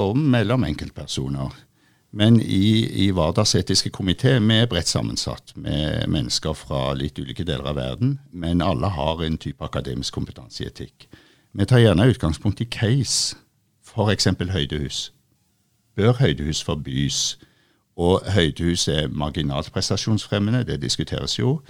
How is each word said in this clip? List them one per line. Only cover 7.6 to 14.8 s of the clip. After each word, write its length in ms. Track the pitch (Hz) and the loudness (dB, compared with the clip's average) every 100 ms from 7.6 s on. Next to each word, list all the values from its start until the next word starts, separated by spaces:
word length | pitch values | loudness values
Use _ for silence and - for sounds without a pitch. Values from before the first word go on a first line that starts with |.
| 67 | -4
av 80 | 71 | -4
verden, 380 | 64 64 127 139 - | -4 -2 -2 -2 -8
men 320 | 90 82 87 85 | -8 0 0 2
alle 240 | 60 92 85 | 0 -2 -2
har 260 | 73 80 | -2 -2
en 160 | 80 78 | -2 -4
type 280 | - 69 78 | -6 -10 -6
akademisk 520 | - 65 62 - - | -6 -6 -6 -6 -6
kompetanse 460 | - - 62 - | -8 -10 -18 -12
i 60 | 67 | -12
etikk. 340 | - - _ - - _ _ _ | -10 -16 _ -20 -20 _ _ _
Vi 140 | - 101 | -4 4
tar 140 | 123 | 8
gjerne 240 | 113 85 123 | 8 8 4
utgangspunkt 540 | 107 80 78 101 - 117 | 4 0 0 -2 -4 -6
i 40 | |
case, 680 | - 104 139 117 - - - _ _ _ _ - | -2 0 0 0 -2 -4 -6 _ _ _ _ -12
for 240 | - 107 | -2 0
eksempel 400 | 98 101 92 87 95 | 2 2 0 -2 -2
høydehus. 560 | 69 76 | -2 -4